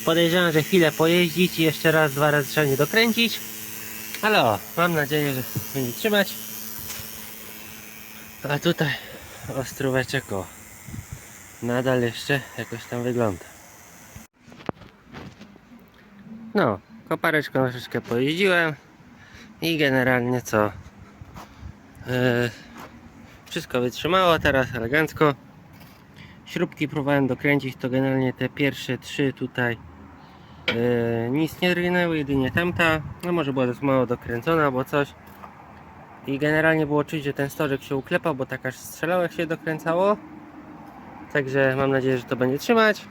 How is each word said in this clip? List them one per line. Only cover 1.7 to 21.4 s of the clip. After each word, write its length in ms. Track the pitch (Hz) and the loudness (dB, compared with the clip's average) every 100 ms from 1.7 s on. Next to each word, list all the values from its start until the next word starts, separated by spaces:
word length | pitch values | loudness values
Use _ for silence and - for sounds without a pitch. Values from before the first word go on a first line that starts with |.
| 147 160 | 4 4
raz, 220 | 160 151 | 4 4
dwa 160 | 139 151 | 4 2
razy 180 | 147 139 | 2 0
trzeba 180 | - 147 | 0 2
nie 100 | 135 | 2
dokręcić. 640 | 147 220 233 220 - - - - - - - - - - | 2 4 2 2 0 -2 -10 -12 -12 -12 -12 -14 -12 -2
Ale, 220 | 214 208 | 2 6
o, 140 | 123 101 - - | 4 2 -2 0
mam 180 | 175 | 2
nadzieję, 400 | 160 139 151 147 | 2 2 0 0
że 80 | 131 120 - - | -2 -4 -6 -6
będzie 180 | 135 123 | -4 -4
trzymać. 420 | 117 220 208 190 - - - - - - - - - - - - - - - - - - - - - 139 | -2 0 2 2 -4 -12 -12 -12 -12 -12 -12 -14 -16 -16 -16 -18 -16 -16 -16 -18 -18 -18 -18 -20 -12 -4
A 80 | 143 | -2
tutaj 300 | 170 165 151 - - - - - - 135 | 0 0 -2 -4 -10 -16 -16 -14 -8 -8
ostróweczek, 760 | 127 - 135 131 123 135 - | -8 -4 0 0 0 -4 -4
o, 140 | 98 90 - - - - - - - - - - - | -6 -6 -14 -20 -20 -14 -14 -14 -18 -18 -20 -20 -8
nadal 400 | 117 123 127 127 | -2 0 2 2
jeszcze 380 | 120 113 - 143 - - | 0 -4 -2 -2 -2 -12
jakoś 260 | 110 117 | -10 -10
tam 180 | - 120 | -8 -4
wygląda. 420 | 120 120 113 90 - - - - - - - - - _ - - - - - _ - - - - - - - - - - - - - - - | -2 2 0 0 -12 -20 -20 -20 -20 -20 -20 -20 -20 _ -20 -12 -12 -12 -20 _ -20 -18 -18 -20 -20 -20 -20 -20 -20 -20 -20 -20 -20 -18 -4
No, 260 | 214 139 98 - - - | 2 2 0 -8 -20 -6
kopareczką 640 | 160 165 156 139 135 131 | -2 2 0 0 0 0
troszeczkę 300 | 123 - 120 | -2 -6 -6
pojeździłem 720 | - 120 135 165 196 175 165 143 - - - - - - - - | -2 0 0 2 2 4 2 -2 -14 -20 -20 -20 -20 -20 -20 -6
i 180 | 160 160 | -2 2
generalnie 640 | 143 131 127 127 120 127 | 4 4 4 4 2 -2
co? 300 | - 110 104 - - - - - - - | 2 2 2 -2 -18 -20 -20 -20 -20 -18